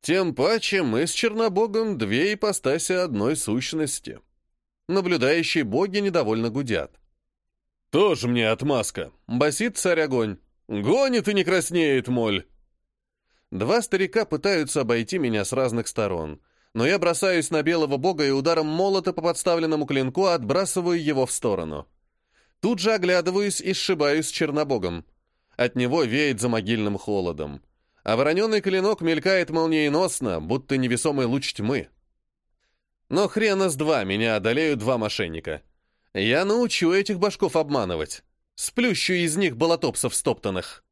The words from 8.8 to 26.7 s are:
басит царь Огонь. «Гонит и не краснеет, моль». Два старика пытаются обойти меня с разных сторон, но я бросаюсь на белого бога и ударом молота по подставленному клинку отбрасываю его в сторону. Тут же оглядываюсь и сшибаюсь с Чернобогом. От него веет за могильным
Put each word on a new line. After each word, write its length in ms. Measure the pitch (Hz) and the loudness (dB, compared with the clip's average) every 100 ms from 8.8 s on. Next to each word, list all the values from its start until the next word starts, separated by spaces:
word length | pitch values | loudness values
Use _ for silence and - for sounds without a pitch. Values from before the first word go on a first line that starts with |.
| 104 - 80 _ - | -2 -6 -10 _ -6
басит 500 | 120 147 143 226 - | 0 2 2 -2 0
царь 240 | 185 165 | 0 2
Огонь. 380 | 156 131 110 92 _ _ _ | 2 2 0 -4 _ _ _
«Гонит 560 | 104 104 226 269 247 202 | -4 2 2 4 2 0
и 60 | |
не 100 | 202 | 0
краснеет, 640 | 180 185 - 175 156 135 123 | 2 2 2 0 2 2 0
моль». 400 | 123 113 98 - _ _ _ _ _ _ _ _ _ _ | 0 0 -2 -4 _ _ _ _ _ _ _ _ _ _
Два 300 | 90 113 220 | -4 0 0
старика 420 | - 190 190 220 | 0 -2 0 -2
пытаются 580 | 214 151 196 190 147 - | -2 -2 0 0 0 -2
обойти 380 | 120 117 113 190 | 0 0 0 -2
меня 240 | 131 110 | 0 0
с 80 | 95 | -2
разных 380 | 127 127 113 104 | 0 0 -2 -4
сторон, 500 | - 104 90 78 73 _ _ _ | -4 -2 -2 -6 -12 _ _ _
но 140 | 113 127 | -2 0
я 100 | 196 | 2
бросаюсь 540 | 170 170 196 180 156 | 2 0 2 0 0
на 100 | 160 | 0
белого 360 | 147 170 151 139 | 0 0 0 0
бога 280 | 160 170 143 | 0 0 0
и 60 | |
ударом 360 | 135 139 165 156 | 2 2 2 0
молота 440 | 160 196 190 180 | 0 0 0 -2
по 100 | 170 | -2
подставленному 640 | 165 165 - 170 165 156 147 | -2 0 0 2 2 0 0
клинку 420 | 139 131 135 190 | 0 0 2 2
отбрасываю 760 | 170 113 151 190 - 175 170 | 2 0 0 0 -2 0 0
его 220 | 151 139 127 | 0 0 0
в 60 | |
сторону. 560 | - 120 95 82 76 - _ _ _ _ _ _ _ | 0 -2 -2 -4 -8 -12 _ _ _ _ _ _ _
Тут 180 | 196 233 | -2 0
же 140 | 190 | 2
оглядываюсь 680 | 220 180 180 175 185 202 185 | 2 2 2 2 0 0 -2
и 140 | 180 | -4
сшибаюсь 540 | 185 - 160 147 151 151 | -4 -2 2 2 2 -2
с 40 | |
Чернобогом. 720 | - 160 143 147 127 90 87 - _ _ _ _ - | -2 -2 0 0 0 -2 -6 -10 _ _ _ _ -2
От 180 | 123 127 | -2 0
него 280 | 123 156 | 0 0
веет 360 | 135 127 151 117 | 0 0 0 0
за 80 | 120 | 0
могильным 500 | 113 101 | 0 0